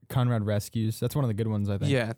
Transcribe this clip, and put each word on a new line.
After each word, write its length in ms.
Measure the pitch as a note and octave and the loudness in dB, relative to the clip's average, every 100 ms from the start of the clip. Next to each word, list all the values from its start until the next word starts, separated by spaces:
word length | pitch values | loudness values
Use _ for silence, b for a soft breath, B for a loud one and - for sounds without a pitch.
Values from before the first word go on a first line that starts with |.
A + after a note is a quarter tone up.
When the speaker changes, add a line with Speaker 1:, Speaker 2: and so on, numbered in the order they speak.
| - | -4
Speaker 1:
Conrad 380 | C3 B2 A#2 G#2 | 0 2 2 2
Rescues. 560 | G#2 - A#2 A2 A2 | 0 -2 -2 -2 -2
That's 140 | B2 D3 | -2 0
one 80 | B2+ | 0
of 20 | |
the 40 | |
good 140 | G#2 A2 | 0 0
ones, 200 | G#2 G2+ | 0 0
I 80 | G2 | 0
think. 140 | G#2 | 2
Speaker 2:
Yeah, 220 | C3+ A2+ | 2 0